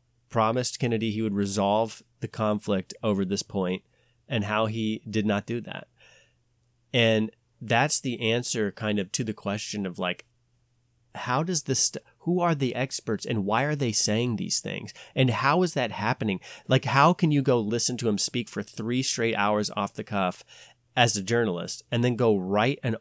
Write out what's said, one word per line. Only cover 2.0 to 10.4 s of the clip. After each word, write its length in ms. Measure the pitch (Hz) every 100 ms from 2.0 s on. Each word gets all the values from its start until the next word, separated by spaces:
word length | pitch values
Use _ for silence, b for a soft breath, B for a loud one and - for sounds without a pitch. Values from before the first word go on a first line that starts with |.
| - -
the 80 | 113
conflict 680 | - 107 107 - 95 - -
over 220 | 113 98 92
this 160 | 98
point, 400 | - 98 90 92 _ _ _ _ -
and 160 | 120
how 220 | 101 107 110
he 340 | 113 110 110 113
did 160 | 107 104
not 220 | 104 -
do 120 | 120
that. 260 | 107 - - _ b b b b _ _ _ _ _
And 380 | 127 113 110 107 - _ -
that's 380 | 110 117 151 -
the 200 | 135 110 113
answer 400 | 117 - 120 101
kind 280 | - 107 104
of 120 | 92
to 100 | -
the 100 | 110
question 520 | 101 101 107 - 104 95
of, 120 | 92
like, 260 | 90 90 - _